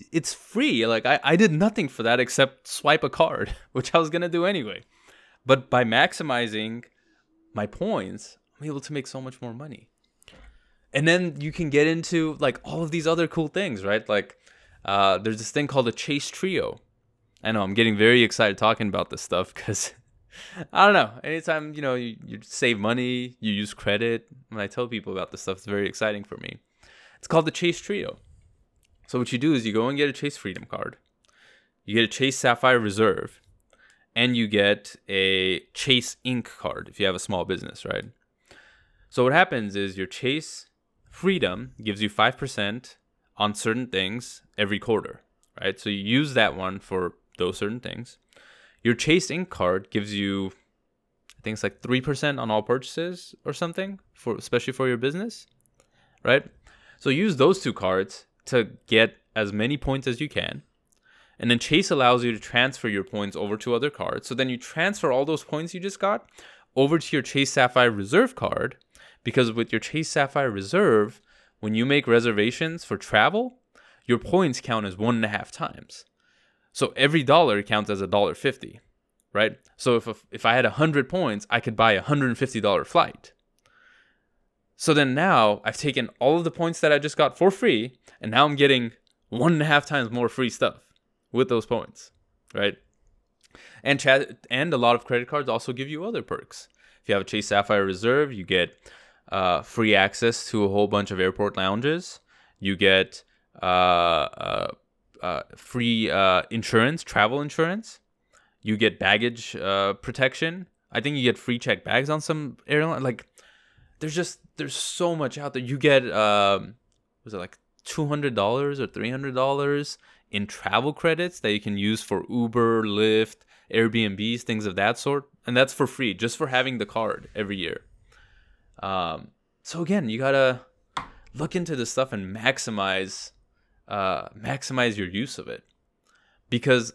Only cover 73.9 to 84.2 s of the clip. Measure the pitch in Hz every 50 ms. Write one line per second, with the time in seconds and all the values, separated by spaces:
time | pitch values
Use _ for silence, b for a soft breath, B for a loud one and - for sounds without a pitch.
73.9 | b b b - 120 113 - - - 185 190 147 123 - - - 117 110 104 98
74.9 | 90 95 107 117 120 113 110 104 101 101 - - - - 165 - - - - _
75.9 | - - - _ _ _ _ _ _ _ _ _ _ _ _ _ _ - 131 -
76.9 | - - 135 143 156 165 131 123 143 170 170 127 104 101 104 - 113 104 104 104
77.9 | 104 95 98 87 98 101 104 85 76 - - 139 - - - - - - _ _
78.9 | _ _ _ _ _ _ _ _ - 101 110 107 - - _ _ _ _ - 131
79.9 | 120 113 - 117 107 - _ _ - 110 - 113 117 127 123 110 107 139 156 160
80.9 | 147 143 131 - 175 185 175 127 104 101 - - 117 120 - 120 110 104 113 113
81.9 | 104 92 - - 147 147 135 123 113 - 139 127 - 113 101 101 98 82 67 -
82.9 | - 170 - - - - - - _ _ _ _ _ _ b b b b b b
83.9 | b b b b b b